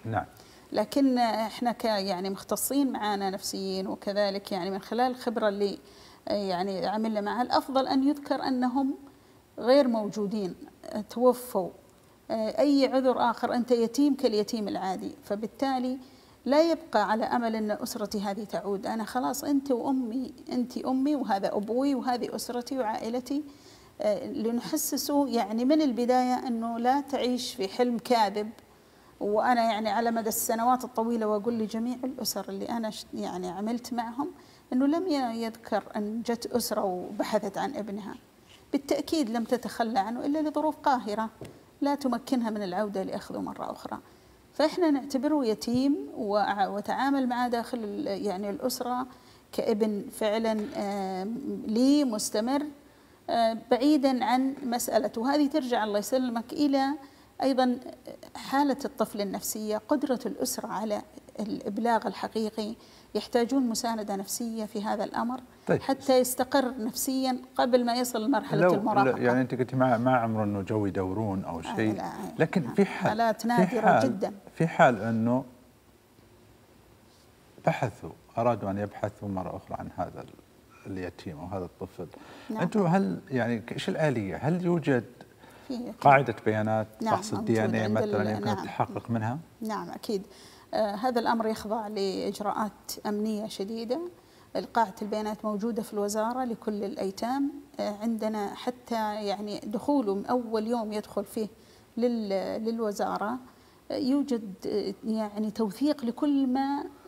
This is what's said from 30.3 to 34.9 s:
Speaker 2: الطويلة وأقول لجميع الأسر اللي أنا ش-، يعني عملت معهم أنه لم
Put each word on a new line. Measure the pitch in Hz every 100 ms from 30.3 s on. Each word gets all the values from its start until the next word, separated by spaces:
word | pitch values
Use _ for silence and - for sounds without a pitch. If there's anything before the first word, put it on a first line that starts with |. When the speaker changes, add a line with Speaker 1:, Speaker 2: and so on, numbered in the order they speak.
| 214 - 226 233 254
Speaker 2:
الطويلة | 220 - 226 233 214
وأقول | 208 220 233
لجميع | 214 226 233 247
الأسر | 262 - 220 202 190
اللي | 196 196
أنا | 233 220
ش-، | 208 -
يعني | 226 208 175 180
عملت | 180 214 240 -
معهم | 233 233 233 330 - - - -
أنه | 254
لم | 285